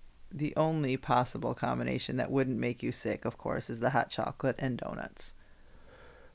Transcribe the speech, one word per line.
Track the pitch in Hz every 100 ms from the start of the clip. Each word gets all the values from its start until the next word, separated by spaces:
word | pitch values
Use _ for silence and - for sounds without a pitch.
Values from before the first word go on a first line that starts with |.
| - - -
the | - 151 -
only | 160 160 143 131
possible | - 123 123 117 117
combination | 123 127 123 120 127 - 123
that | 123
wouldn't | 135 131 117
make | 120 123
you | 120
sick, | 120 110 104 117
of | -
course, | - - -
is | 117
the | 123
hot | 131 -
chocolate | - - - 135 117
and | 135 120
donuts. | - - - - - - - - - - - - - - -